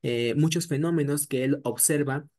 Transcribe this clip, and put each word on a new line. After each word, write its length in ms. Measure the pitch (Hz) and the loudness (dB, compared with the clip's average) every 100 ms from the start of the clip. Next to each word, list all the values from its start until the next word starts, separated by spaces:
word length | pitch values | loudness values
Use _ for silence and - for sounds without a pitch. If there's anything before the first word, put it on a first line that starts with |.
eh, 320 | 143 120 117 117 | -2 0 0 2
muchos 320 | 160 170 165 | 2 2 -2
fenómenos 580 | 143 165 170 143 143 - | -2 0 0 0 -2 -2
que 200 | 131 131 | -2 0
él 160 | 143 | 0
observa 640 | 123 113 - 151 139 139 143 | -2 -2 0 2 0 -2 -8